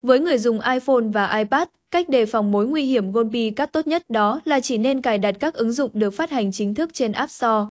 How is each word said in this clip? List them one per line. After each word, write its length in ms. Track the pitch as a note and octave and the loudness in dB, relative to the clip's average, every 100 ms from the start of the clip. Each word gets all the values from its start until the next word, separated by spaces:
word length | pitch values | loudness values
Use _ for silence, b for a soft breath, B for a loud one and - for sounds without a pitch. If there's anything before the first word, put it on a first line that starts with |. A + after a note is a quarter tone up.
Với 180 | A#3+ C4 | 4 4
người 180 | E4+ C4 | 4 2
dùng 220 | A#3 A3 | 2 0
iPhone 440 | A3 B3+ B3+ C4 A3+ | 0 -2 2 2 2
và 240 | G#3 G3 A3 | 0 0 0
iPad, 320 | G#3+ C4+ F4 _ _ | 0 0 -2 _ _
cách 180 | F4 F4 | -2 2
đề 180 | C4+ A3 | 2 2
phòng 260 | A3+ G#3 | 0 0
mối 140 | G3+ G#3+ | 2 0
nguy 160 | D#4 | 0
hiểm 300 | C#4 B3+ F#3+ | 0 0 0
Gold 200 | G#3 A3+ | -2 -2
Picat 400 | A#3 A3 G#3+ D4 | 0 -4 -2 -4
tốt 140 | D#4 D#4 | -2 -2
nhất 160 | E4 - | -2 -2
đó 320 | A3 G#3 C4+ | 0 0 0
là 160 | D#4+ C#4+ | 0 0
chỉ 180 | B3 A#3 | 0 0
nên 240 | A#3+ C4+ | 0 0
cài 160 | B3 G#3 | 0 0
đặt 180 | G3+ G3 | 0 0
các 140 | D4+ | -4
ứng 180 | D#4+ A3+ | -2 -2
dụng 180 | A#3+ C4+ | 0 -2
được 160 | G#3 G#3+ | 0 -2
phát 200 | G3 D#4+ | -2 -4
hành 220 | C#4 G3+ | -2 -2
chính 220 | F#3+ G3+ | -2 -4
thức 160 | G#3 E4 | -2 -4
trên 200 | - A#3+ | -2 -4
App 180 | G#3 C4+ | -2 -6
Store. 360 | - A#3+ A3 G#3 | -2 0 0 -2